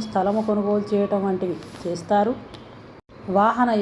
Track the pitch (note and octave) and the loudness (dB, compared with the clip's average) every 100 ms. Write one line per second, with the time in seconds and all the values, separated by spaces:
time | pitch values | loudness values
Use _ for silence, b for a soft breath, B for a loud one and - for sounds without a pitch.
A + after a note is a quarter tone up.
0 | G#3+ F#3+ G3 G#3+ A3 G#3 G3+ G#3 G3+ G#3 | 0 0 0 0 0 0 2 0 0 0
1 | G3+ G3+ G3 F#3 F#3 D#3+ - - F3 F3 | 0 0 0 -2 -2 -6 -10 -10 -8 -6
2 | - G#3 G#3+ B3+ - - - - - - | 2 2 2 -2 -8 -18 -18 -20 -20 -20
3 | _ - - F#3 A3 A3+ B3 G#3+ | _ -16 0 4 4 4 2 4